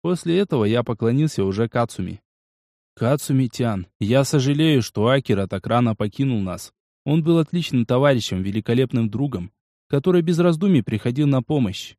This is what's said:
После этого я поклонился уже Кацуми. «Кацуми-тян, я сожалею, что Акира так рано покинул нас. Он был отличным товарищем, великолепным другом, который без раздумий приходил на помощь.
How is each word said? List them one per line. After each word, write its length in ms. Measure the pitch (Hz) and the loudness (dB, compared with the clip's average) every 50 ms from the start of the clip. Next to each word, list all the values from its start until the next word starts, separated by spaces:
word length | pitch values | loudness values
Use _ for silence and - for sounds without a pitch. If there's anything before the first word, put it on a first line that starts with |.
| - | -2
После 340 | 170 180 165 - 170 165 185 | -4 -4 -4 -2 0 0 0
этого 280 | 208 - 165 127 107 | 0 0 0 0 2
я 160 | 104 113 120 | 2 2 0
поклонился 640 | 113 - 117 - 113 113 120 139 156 151 - - 98 | 0 -2 -4 -2 0 0 2 2 0 0 0 0 -2
уже 200 | 95 95 104 117 | 0 0 -2 -2
Кацуми. 540 | 113 - 120 117 113 - - 92 90 92 - _ _ _ _ _ _ _ _ _ _ _ _ _ _ _ | -2 0 -2 -2 -2 -4 -8 -8 -8 -8 -14 _ _ _ _ _ _ _ _ _ _ _ _ _ _ _
«Кацуми-тян, 920 | - 113 120 143 143 - - 143 131 131 117 - - 123 117 104 95 87 _ _ _ | -2 0 0 0 0 0 0 0 0 0 -2 -2 -2 -2 -2 -2 -4 -8 _ _ _
я 240 | 104 101 120 135 135 | -2 2 4 2 2
сожалею, 580 | - - 147 127 139 143 147 160 160 151 127 | 4 0 0 2 2 0 2 2 2 2 2
что 260 | 107 - _ 104 104 120 | 0 -2 _ 0 2 2
Акира 380 | 135 139 - - 110 98 98 | 2 0 2 0 0 0 0
так 200 | 90 - 92 - | -4 -6 -8 -2
рано 280 | - 117 120 123 117 107 | 0 0 2 2 0 0
покинул 480 | _ 107 104 - - 139 135 123 107 | _ -4 -6 -4 -4 -2 -2 -2 -2
нас. 320 | 95 92 87 95 - - _ _ _ _ _ _ _ | -4 -6 -8 -10 -14 -18 _ _ _ _ _ _ _
Он 180 | 143 151 165 151 | -2 0 0 2
был 140 | 165 170 165 | 2 2 2
отличным 480 | 156 - - 175 160 - - 123 113 | 0 0 -2 -6 -4 -2 0 -2 0
товарищем, 560 | - 127 127 139 147 135 120 - - 95 92 | 2 2 2 4 4 2 2 0 -2 -4 -4
великолепным 680 | 92 98 98 107 - - 117 127 131 120 - 120 113 107 | -4 -4 -4 -4 -2 0 0 0 0 0 0 -2 -2 -2
другом, 420 | 107 113 143 143 123 95 87 - _ _ _ _ _ _ _ _ | -2 -4 -4 -4 -4 -8 -10 -12 _ _ _ _ _ _ _ _
который 320 | - 139 139 185 175 180 | -4 0 2 2 2 2
без 180 | 165 170 175 160 | 2 2 0 2
раздумий 440 | 175 180 165 156 196 202 185 131 | 2 2 2 2 2 4 4 2
приходил 440 | 101 - 110 104 - 123 120 143 151 | 2 0 -6 -4 -2 -4 -2 0 0
на 160 | 143 139 131 | 2 2 0
помощь. 520 | 117 - 156 143 123 92 90 - - - - | 0 0 -2 0 0 -2 -4 -8 -14 -16 -20